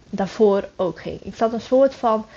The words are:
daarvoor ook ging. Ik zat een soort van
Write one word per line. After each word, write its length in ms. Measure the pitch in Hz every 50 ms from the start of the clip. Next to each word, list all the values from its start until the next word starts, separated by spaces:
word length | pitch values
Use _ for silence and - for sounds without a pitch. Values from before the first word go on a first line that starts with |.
| _ _
daarvoor 580 | - 196 196 175 - - 220 202 196 202 196 - _
ook 260 | - 190 180 - -
ging. 200 | - 165 151 -
Ik 140 | - 196 190
zat 180 | - 233 226 233
een 80 | 220
soort 340 | - - 254 262 269 269 269
van 300 | - - 233 220 220 214 - -